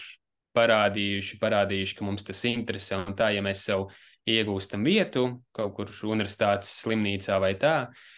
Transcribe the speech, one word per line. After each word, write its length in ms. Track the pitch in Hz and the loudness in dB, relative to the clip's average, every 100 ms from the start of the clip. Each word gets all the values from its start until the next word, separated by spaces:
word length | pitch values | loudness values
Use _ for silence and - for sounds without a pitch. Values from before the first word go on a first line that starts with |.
| - - _ _ _ | -12 -20 _ _ _
parādījuši, 840 | 120 117 110 104 101 101 98 95 - | 4 6 6 4 2 0 -2 -6 -2
parādījuši, 540 | 110 107 98 98 95 - | 2 2 2 0 -4 -4
ka 60 | |
mums 180 | 101 98 | -6 -6
tas 220 | - 95 120 | -8 -4 -2
interesē 540 | 117 113 95 - 98 | -2 -4 -6 -6 -6
un 140 | 90 98 | -4 0
tā, 140 | 110 | 0
ja 80 | 101 | 2
mēs 220 | 101 95 - | -2 -4 -2
sev 220 | 98 98 - - _ - | -2 -2 -10 -20 _ 0
iegūstam 580 | 113 104 98 - 101 123 | 2 2 -2 -4 -2 2
vietu 560 | 214 180 131 123 123 - | 2 2 0 0 -2 -12
kaut 220 | - 104 | -6 -6
kur 160 | 95 104 - 107 | -6 -10 -6 -2
universitātes 640 | 110 98 - 104 101 101 - | -2 -2 0 2 2 -2 -8
slimnīcā 560 | 117 110 104 98 - 98 | -4 -2 -2 -2 0 2
vai 120 | 95 98 | 2 2
tā, 320 | 147 156 127 - - | 2 2 -2 -10 -20